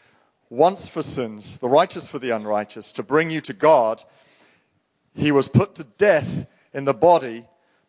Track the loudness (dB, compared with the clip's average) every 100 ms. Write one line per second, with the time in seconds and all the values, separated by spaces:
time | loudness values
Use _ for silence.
0 | _ _ _ _ _ 0 0 0 -8 -8
1 | -6 -6 -8 -10 -14 -8 2 2 2 -4
2 | -12 -10 -6 -6 -2 -4 -4 -14 -14 -12
3 | -2 -2 0 -6 -10 0 4 4 4 -4
4 | _ _ _ _ _ _ _ _ _ _
5 | _ -4 2 2 4 2 2 -6 -18 0
6 | 2 2 0 -8 -10 _ _ -4 -2 2
7 | 4 4 0 -12 -18 _ _ _